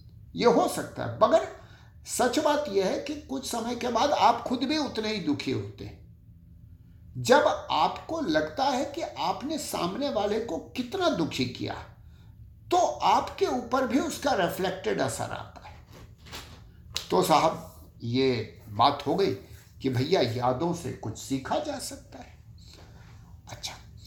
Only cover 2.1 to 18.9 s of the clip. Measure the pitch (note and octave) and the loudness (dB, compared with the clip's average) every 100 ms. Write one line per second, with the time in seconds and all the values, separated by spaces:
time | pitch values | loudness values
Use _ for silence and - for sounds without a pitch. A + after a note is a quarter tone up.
2.1 | - A#3+ D4 D4+ D4 G#3+ G3 F#3+ C#4+ - | 0 2 2 2 2 2 0 0 -2 -4
3.1 | D4 - C4+ - A#3 A#3 A#3+ A#3+ A3+ D4 | -10 -8 -8 -6 -4 -4 -4 -2 2 2
4.1 | - G#3 A#3 - B3 C4 D#4 C4+ A3 G#3+ | 6 4 4 -2 -4 0 -2 -2 -4 -4
5.1 | G#3+ D3+ C#3+ C#3 A2 G2+ - - - - | -2 -2 -2 -2 -4 -6 -12 -14 -14 -20
6.1 | - - - - - - - - - - | -20 -20 -20 -20 -20 -20 -20 -20 -20 -14
7.1 | C3 A#2+ C#4+ - - - D3 B3+ - - | -6 6 6 6 0 0 2 2 0 -6
8.1 | D#4+ A3+ D#3 D#3 - C#4 B3+ D4+ E4+ - | -4 0 0 0 0 0 0 -2 -6 -8
9.1 | C#3+ E3 - C4+ D#4 - D#3+ F3 A3 C#4 | -4 -2 -2 -4 -6 -6 -4 -2 -2 -2
10.1 | A3 G3+ A3+ - D#3+ - - A#3+ F#4+ F4 | 0 0 0 -2 -6 -6 -8 -4 0 2
11.1 | E3+ C#3 C3+ A#2 - G#2 - - - - | 2 -2 -2 -4 -4 -8 -8 -12 -20 -20
12.1 | - - - - - - F4+ D#4+ - F3+ | -20 -20 -20 -20 -20 0 2 2 2 4
13.1 | A#3+ - - F#4 B3+ - C4 B3 C4 E4 | 4 2 -2 0 0 0 0 2 2 0
14.1 | - C#4+ G#3+ E3+ F3 F#3 - G#3+ F#3+ B2+ | -2 0 2 0 0 -4 -2 -2 0 -2
15.1 | - - - - - - - - - - | -2 -6 -8 -12 -16 -18 -20 -20 -20 -20
16.1 | - - - - - - - - - - | -20 -16 -16 -16 -20 -20 -20 -12 -12 0
17.1 | F3+ F3+ D3 D#3+ - - - - - A#2 | 2 6 6 6 0 -10 -18 -20 -10 -2
18.1 | B2+ C3+ A#2 - - - G#2 C3+ | 2 4 2 -4 -12 -8 2 4